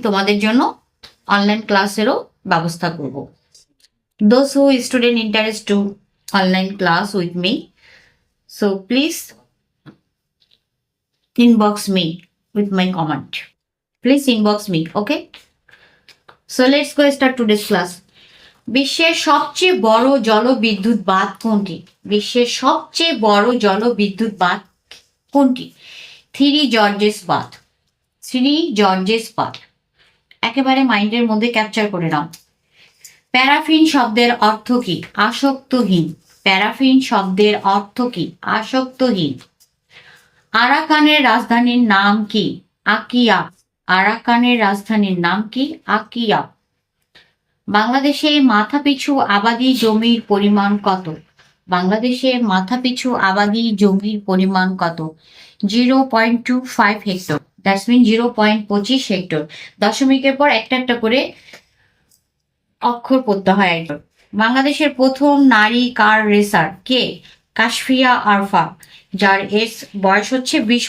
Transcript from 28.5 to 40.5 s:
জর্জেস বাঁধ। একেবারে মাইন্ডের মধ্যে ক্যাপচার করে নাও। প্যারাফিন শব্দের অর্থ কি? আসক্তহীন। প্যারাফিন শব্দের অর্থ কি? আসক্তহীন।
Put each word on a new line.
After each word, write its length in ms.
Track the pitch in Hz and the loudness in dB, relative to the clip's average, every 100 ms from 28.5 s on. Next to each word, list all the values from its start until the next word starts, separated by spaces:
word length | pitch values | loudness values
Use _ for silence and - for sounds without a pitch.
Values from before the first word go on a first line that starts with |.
| 302 330 | 0 -2
জর্জেস 580 | 208 202 185 185 226 - - | 0 0 0 0 -2 -4 -8
বাঁধ। 180 | 131 - - _ _ _ _ _ _ _ | -8 -8 -20 _ _ _ _ _ _ _
একেবারে 420 | 226 254 262 269 | -6 -2 0 2
মাইন্ডের 440 | 262 208 208 233 233 | 2 0 0 0 0
মধ্যে 240 | 214 240 | 0 -2
ক্যাপচার 380 | 226 214 220 208 | -2 -4 -4 -4
করে 200 | 185 160 | -4 -4
নাও। 180 | 151 165 - _ _ _ _ _ _ - _ _ | -4 -6 -12 _ _ _ _ _ _ -20 _ _
প্যারাফিন 540 | 254 269 285 294 311 311 | 0 2 0 2 2 4
শব্দের 500 | 285 226 220 240 - | 2 0 2 2 2
অর্থ 360 | 214 214 - | 0 0 -2
কি? 320 | 247 214 160 165 | -2 -2 -6 -8
আসক্তহীন। 1000 | - 214 240 277 269 - 254 202 175 160 - _ _ | -4 -2 0 -2 -2 -2 -2 2 0 0 -6 _ _
প্যারাফিন 580 | 196 190 214 240 269 262 | -2 0 0 0 2 4
শব্দের 540 | - 214 190 185 208 202 | 2 -2 -2 2 2 2
অর্থ 380 | 196 202 208 - | 0 -2 -2 -6
কি? 300 | 247 208 160 - | -6 -4 -8 -8
আসক্তহীন। 1000 | - 214 214 262 254 - 254 196 147 127 - _ _ _ _ - - - _ _ _ | -6 -6 -4 -4 -4 -2 -2 0 -2 -6 -16 _ _ _ _ -20 -20 -20 _ _ _